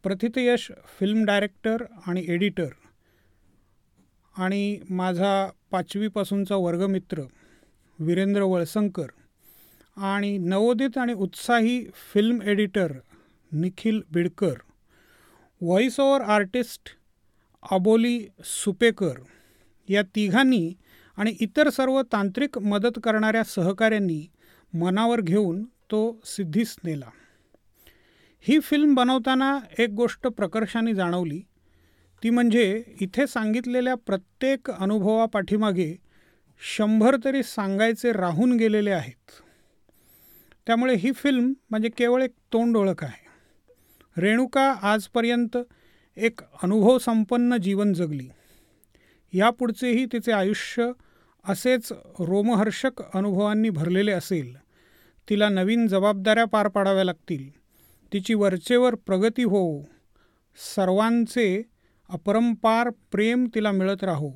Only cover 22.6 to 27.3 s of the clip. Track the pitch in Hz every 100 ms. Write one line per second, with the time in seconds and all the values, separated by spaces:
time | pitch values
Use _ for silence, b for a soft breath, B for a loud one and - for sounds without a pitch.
22.6 | 208 202 233 233 226 214 214 226 214 -
23.6 | 175 190 220 220 190 156 160 b b b
24.6 | b 165 175 196 233 233 175 202 196 175
25.6 | 226 _ _ 214 226 226 - - 180 175
26.6 | 226 - 170 151 117 _ _